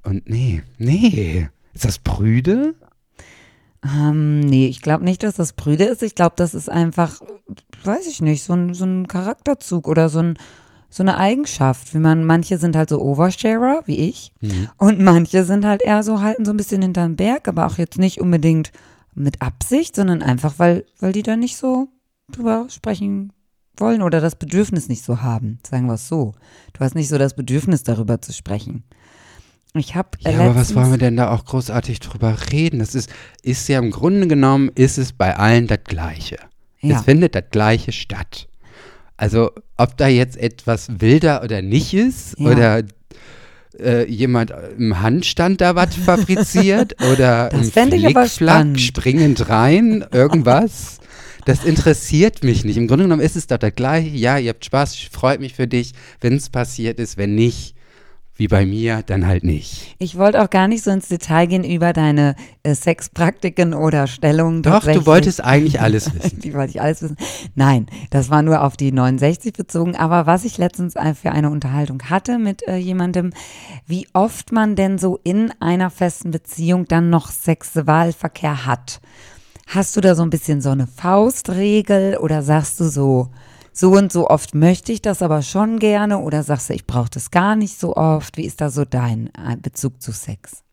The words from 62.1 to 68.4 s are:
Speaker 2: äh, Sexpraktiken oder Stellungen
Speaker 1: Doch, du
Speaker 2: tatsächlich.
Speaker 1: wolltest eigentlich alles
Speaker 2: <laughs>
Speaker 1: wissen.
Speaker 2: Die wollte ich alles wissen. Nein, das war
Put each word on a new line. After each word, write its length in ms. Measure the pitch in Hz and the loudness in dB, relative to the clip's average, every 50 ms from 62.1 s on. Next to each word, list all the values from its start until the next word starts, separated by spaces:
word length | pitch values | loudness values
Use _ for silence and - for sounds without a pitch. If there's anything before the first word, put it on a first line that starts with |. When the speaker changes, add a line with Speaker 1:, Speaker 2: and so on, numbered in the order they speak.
| 143 147 147 143 139 - - - _ _ | 4 4 2 2 0 -4 -12 -20 _ _
Speaker 2:
äh, 120 | _ 151 147 | _ -2 -2
Sexpraktiken 1000 | - - 170 165 - - - _ - 170 170 - - - 190 - - 175 165 165 | 0 0 -2 -2 -2 -6 -14 _ 0 0 0 0 -2 -6 -4 0 0 0 0 0
oder 320 | 147 156 160 156 147 139 | 0 0 0 2 2 0
Stellungen 560 | 131 - - - 151 151 156 165 165 165 165 | -2 -4 0 0 2 2 4 2 0 0 0
Speaker 1:
Doch, 80 | 156 151 | 2 4
du 60 | 185 214 | 4 4
Speaker 2:
tatsächlich. 280 | - - 156 147 143 | 4 4 2 4 6
Speaker 1:
wolltest 380 | 156 156 170 147 147 175 - - | 6 6 6 6 4 0 0 2
eigentlich 360 | 127 135 143 151 156 135 117 | 4 4 4 4 2 2 2
alles 300 | 110 110 107 110 - - - | 2 2 2 2 -2 -4 -6
Speaker 2:
<laughs> 0 | |
Speaker 1:
wissen. 260 | 85 - 175 - - | -4 -4 -4 -4 -4
Speaker 2:
Die 140 | - 151 143 | -12 -8 -6
wollte 160 | 143 135 127 | -4 -6 -4
ich 100 | - - | -4 -2
alles 220 | 120 151 156 - | -2 -2 -2 -2
wissen. 140 | 165 151 151 - - - - - - - - | -6 -10 -8 -10 -12 -12 -12 -14 -16 -8 -2
Nein, 320 | 143 135 139 135 120 110 - - - - - | 2 4 4 4 2 0 -4 -10 -16 -10 -2
das 200 | - 139 127 127 | -2 -2 0 2
war 120 | 156 151 | 2 2